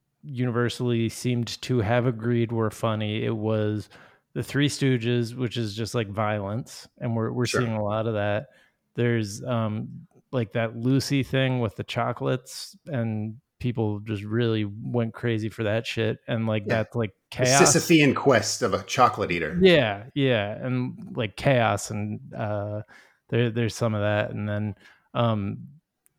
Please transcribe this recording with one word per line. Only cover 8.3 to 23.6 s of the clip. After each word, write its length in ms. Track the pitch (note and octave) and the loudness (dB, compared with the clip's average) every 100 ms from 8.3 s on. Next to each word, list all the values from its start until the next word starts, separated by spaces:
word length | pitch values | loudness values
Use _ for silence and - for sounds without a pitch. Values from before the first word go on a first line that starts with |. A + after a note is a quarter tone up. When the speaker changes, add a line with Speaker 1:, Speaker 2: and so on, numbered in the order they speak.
| G#2 C#3 _ _ _ _ | -2 -4 _ _ _ _
Speaker 1:
There's, 480 | - A#2+ A#2 G#2 A2+ | -2 0 0 -2 -6
um, 440 | C3 A#2 A2 G#2+ B2 - - _ - | -4 -2 -2 -4 -8 -12 -18 _ -6
like, 200 | C3 A2+ | -4 -2
that 240 | A#2+ A2+ A#2 | -2 -4 -2
Lucy 460 | B2 C3+ - C#3 | 2 2 2 0
thing 380 | A#2+ C3+ C3 B2+ | 0 0 2 0
with 160 | A2+ - | -2 -4
the 80 | |
chocolates, 920 | - B2 A#2+ A#2+ C3+ C3 - - - - - | -6 -2 -2 -2 -2 -4 -6 -14 -14 -16 -6
and 500 | C3 A2+ G#2+ A2 A2+ _ - | -4 -2 -2 -6 -10 _ -6
people 420 | B2 A2+ G#2+ G#2 | -4 0 0 -2
just 220 | G#2+ G2+ | -4 -6
really 400 | G#2 A2+ A#2 A2 | -2 0 2 0
went 500 | G#2 G#2 C3 A#2+ A#2 | -2 -6 -4 -2 -2
crazy 340 | - A#2+ A2 G#2+ | -2 -2 -2 -4
for 140 | - | -2
that 220 | G#2+ A2+ - | 0 0 -2
shit, 320 | A2+ A2+ A#2 - | -2 -2 -2 -4
and, 200 | A#2 A2 | -2 0
like, 180 | G#2+ G#2+ | 0 0
Speaker 2:
Yeah. 80 | A2+ | 0
Speaker 1:
that's, 180 | A2 A#2+ | 0 -2
like, 160 | G#2+ - - | -4 -6 -10
Speaker 2:
The 140 | - | 0
Speaker 1:
chaos. 300 | B2+ C3+ C#3 D3+ | 4 6 6 6
Speaker 2:
Sisyphean 380 | E3+ D#3+ C#3+ - | 6 6 6 4
quest 460 | C#3 A2+ - - | 6 4 4 -2
of 120 | A2+ | 0
a 80 | F#2 | -2
chocolate 480 | - - B2 - F2 | 0 4 4 4 -2
eater. 280 | F2 - F3 | 0 -2 4
Speaker 1:
Yeah, 420 | F#3 D#3+ A2 G2+ B2 | 6 6 4 -2 -6
yeah, 360 | D3 C3+ A2+ G2+ - | 0 2 2 0 -4
and, 480 | B2+ B2+ B2+ A#2 - | -4 -2 -4 -8 -10
like, 220 | C3 G#2+ - | -6 -6 0
chaos, 540 | C#3+ B2+ G#2+ G#2 - | 2 4 4 0 -2
and, 300 | G#2+ G#2 G#2+ C#3 | -4 -4 -6 -10
uh, 480 | B2+ G#2+ G#2 G#2 G#2 - - - _ - | -6 -4 -4 -4 -8 -10 -20 -20 _ -2
there, 220 | A#2 A#2+ | 2 2
there's 240 | A2+ | 2